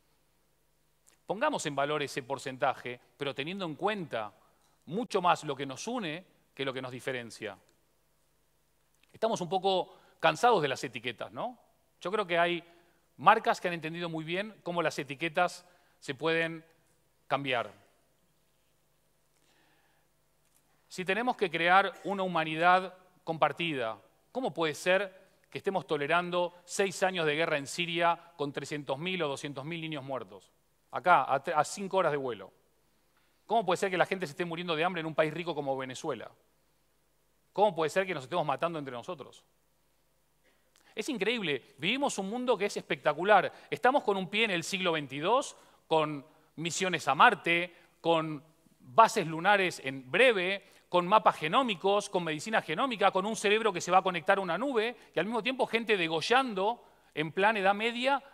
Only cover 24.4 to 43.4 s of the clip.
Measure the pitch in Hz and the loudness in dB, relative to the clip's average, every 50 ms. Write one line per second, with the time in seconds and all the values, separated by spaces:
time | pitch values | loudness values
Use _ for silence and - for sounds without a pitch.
24.4 | 262 208 139 165 165 156 143 - - 180 185 196 202 190 - - - _ _ _ | -4 -4 -2 -2 -2 -2 -2 -2 0 2 2 2 2 -2 -10 -18 -20 _ _ _
25.4 | _ _ - 139 - 196 196 185 - - 165 147 143 143 160 175 180 175 175 180 | _ _ -12 -6 -4 -2 -2 -2 -2 -2 -2 -2 0 2 2 2 2 0 -2 -2
26.4 | 175 170 - - - - - - 202 196 165 - 196 185 190 180 160 151 147 156 | -2 -2 -6 -12 -16 -8 -2 0 0 0 0 0 0 0 2 2 0 0 2 0
27.4 | 165 165 156 143 139 123 - - 175 165 170 170 170 170 170 170 - - - - | 0 0 0 -2 -4 -6 -6 -6 -4 -4 -2 2 2 2 2 0 -6 -14 -8 -6
28.4 | 143 143 139 151 139 - 156 147 143 - 135 135 165 185 185 180 160 147 139 127 | -6 -4 -4 -8 -8 -8 -8 -8 -6 -6 -6 -4 -4 -6 -4 -2 -2 -4 -4 -6
29.4 | - 147 139 139 131 156 170 165 160 160 156 143 127 139 135 123 110 95 101 95 | -8 -10 -10 -8 -10 -10 -8 -8 -8 -8 -8 -8 -8 -8 -8 -8 -8 -10 -16 -20
30.4 | - _ _ _ _ _ _ _ _ - - 127 123 180 175 147 131 - 135 139 | -20 _ _ _ _ _ _ _ _ -10 -8 0 6 6 6 6 6 4 0 0
31.4 | - 175 165 151 143 - - 202 202 185 190 190 180 156 147 147 131 127 113 98 | 0 0 2 2 0 0 -2 -8 -6 -2 0 2 2 2 0 0 -2 -4 -6 -8
32.4 | 95 95 _ _ _ _ _ _ _ _ _ _ _ _ _ _ _ _ _ _ | -10 -18 _ _ _ _ _ _ _ _ _ _ _ _ _ _ _ _ _ _
33.4 | _ - 208 233 208 175 180 165 202 196 185 175 156 - 196 190 180 147 143 - | _ 0 0 0 2 2 0 0 0 0 2 2 2 2 2 -4 -4 -6 -4 -6
34.4 | 175 170 165 165 180 180 165 151 160 185 185 170 160 160 151 - 160 156 151 165 | -6 -4 -4 -6 -4 -4 -2 0 0 0 0 -2 -4 -4 2 2 2 2 0 -4
35.4 | 175 170 160 147 143 135 135 131 131 127 127 - - 160 135 107 104 - - _ | -6 -6 -4 -4 -4 -4 -4 -4 -6 -8 -10 -8 -6 -6 -6 -6 -8 -14 -18 _
36.4 | _ _ _ _ _ _ _ _ _ _ _ _ _ _ _ _ _ _ _ _ | _ _ _ _ _ _ _ _ _ _ _ _ _ _ _ _ _ _ _ _
37.4 | _ _ - - 202 214 170 160 160 151 - 190 196 185 175 143 131 127 165 180 | _ _ 0 2 2 2 2 0 -2 -2 0 -2 -2 -2 -4 -8 -8 -4 -4 -2
38.4 | 151 151 135 131 170 170 170 156 143 135 123 120 113 - 180 143 110 107 - - | 0 0 -2 -2 -2 -4 -4 -6 -8 -8 -10 -12 -10 -10 -12 -12 -12 -18 -20 -20
39.4 | _ _ _ _ _ _ _ _ _ _ _ _ _ _ _ _ _ _ _ _ | _ _ _ _ _ _ _ _ _ _ _ _ _ _ _ _ _ _ _ _
40.4 | _ _ _ _ _ _ _ _ _ _ - - 208 - 269 202 190 208 247 233 | _ _ _ _ _ _ _ _ _ _ -12 -10 -8 -6 -4 -2 -2 -2 -2 -2
41.4 | 202 156 143 120 - - - - 135 185 240 269 285 240 - - 196 190 214 247 | -2 -2 -4 -4 -6 -12 -14 -6 -2 -2 -2 0 -2 -2 -2 -4 -6 -6 -6 -4
42.4 | 254 254 240 180 202 208 - 202 - - 226 135 - 156 151 147 175 202 214 185 | 0 0 0 0 0 -4 -4 -6 -6 -6 -6 -2 0 -2 0 0 4 6 6 6